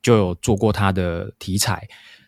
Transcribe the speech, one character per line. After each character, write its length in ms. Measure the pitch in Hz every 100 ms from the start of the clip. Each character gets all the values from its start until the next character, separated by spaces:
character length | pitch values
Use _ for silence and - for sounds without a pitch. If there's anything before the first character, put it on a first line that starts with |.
就 160 | - 113
有 180 | 92
做 200 | 87 -
过 180 | 101 110
他 180 | 98 98
的 400 | 95 87 85 95 _
题 200 | - 95
材。 300 | - 90 - - - -